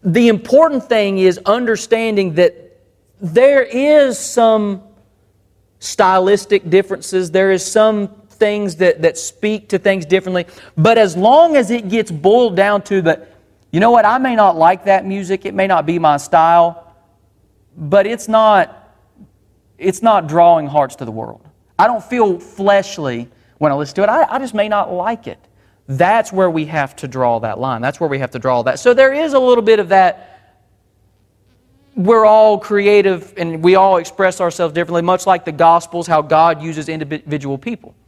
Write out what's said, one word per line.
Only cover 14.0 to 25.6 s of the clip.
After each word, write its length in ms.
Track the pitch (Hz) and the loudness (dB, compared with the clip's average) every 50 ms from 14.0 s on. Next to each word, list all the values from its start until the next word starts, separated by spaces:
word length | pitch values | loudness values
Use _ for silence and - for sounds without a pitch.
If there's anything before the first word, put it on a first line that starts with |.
| 214 | 4
I 140 | 208 226 262 | 2 0 0
may 160 | 262 262 240 | -2 -2 0
not 200 | 220 214 190 170 | 2 2 2 2
like 300 | 160 160 170 185 190 - | 4 2 2 2 2 0
that 200 | 196 196 190 - | 0 0 0 0
music, 400 | 190 190 202 190 170 196 190 - | -4 -8 -8 -6 -6 -6 -6 -6
it 80 | 190 - | -8 -4
may 140 | - 190 196 | -4 -2 0
not 180 | 190 165 151 | 0 -2 0
be 140 | 151 170 170 | -2 -4 0
my 180 | 165 151 147 143 | 2 0 0 0
style, 800 | 143 - - 165 160 165 170 170 170 170 165 - - _ _ _ _ _ _ _ _ _ _ _ _ _ _ _ _ _ _ | -2 0 2 2 4 4 4 4 2 2 -2 -8 -20 _ _ _ _ _ _ _ _ _ _ _ _ _ _ _ _ _ _
but 320 | - 160 143 160 202 196 208 | -14 -6 0 2 2 2 2
it's 200 | 226 233 - - | -4 -8 -8 -2
not, 680 | 220 220 220 220 214 196 175 - - - _ _ _ _ _ _ _ _ - _ _ _ _ _ _ _ _ _ _ _ | 0 2 4 4 4 2 2 0 -4 -20 _ _ _ _ _ _ _ _ -20 _ _ _ _ _ _ _ _ _ _ _
it's 240 | 147 185 185 - | -6 -6 -6 -2
not 260 | 220 226 220 196 170 151 | 0 0 0 0 0 -2
drawing 400 | 151 170 170 175 170 160 151 143 | 2 4 4 4 4 2 0 -2
hearts 280 | 143 151 143 131 - - | -2 -2 -2 -2 -4 -12
to 80 | 139 | -14
the 60 | 113 | -12
world. 340 | 107 110 113 113 110 - _ - _ _ _ _ _ - | -10 -10 -12 -12 -14 -18 _ -20 _ _ _ _ _ 0
I 100 | 190 226 | 0 0
don't 160 | 247 220 - | 0 -2 -6
feel 360 | - 247 247 226 202 180 175 | -6 -2 0 0 0 0 -4
fleshly 880 | - - - - 196 202 202 196 190 - - - 156 135 120 117 120 120 _ _ _ _ _ _ | -8 -18 -14 -4 0 2 2 2 0 -2 -10 -8 -8 -6 -6 -8 -10 -12 _ _ _ _ _ _
when 140 | 147 151 | -2 -2
I 40 | 139 | -2
listen 200 | 143 147 143 - | -2 -6 -6 -4
to 80 | - 196 | -2 -2
it. 60 | 202 | 0
I, 260 | 226 311 320 - - | 2 0 0 0 -2
I 40 | 269 | -6
just 140 | 269 254 214 | -8 -8 -4
may 160 | 214 208 214 | -4 -4 -2
not 220 | 214 202 190 - | -2 -4 -4 -4
like 360 | 180 180 180 214 233 226 - - | -6 -6 -6 -6 -6 -8 -12 -16
it. 120 | - _ _ _ _ _ | -18 _ _ _ _ _